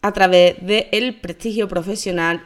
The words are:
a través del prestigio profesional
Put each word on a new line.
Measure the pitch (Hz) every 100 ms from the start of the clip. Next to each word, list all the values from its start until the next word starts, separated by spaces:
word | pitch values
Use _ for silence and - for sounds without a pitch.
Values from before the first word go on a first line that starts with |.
a | 202
través | 196 190 180 180 175
del | 185 214 - 214 247 -
prestigio | 175 170 233 214 202
profesional | 180 170 202 - 175 165 170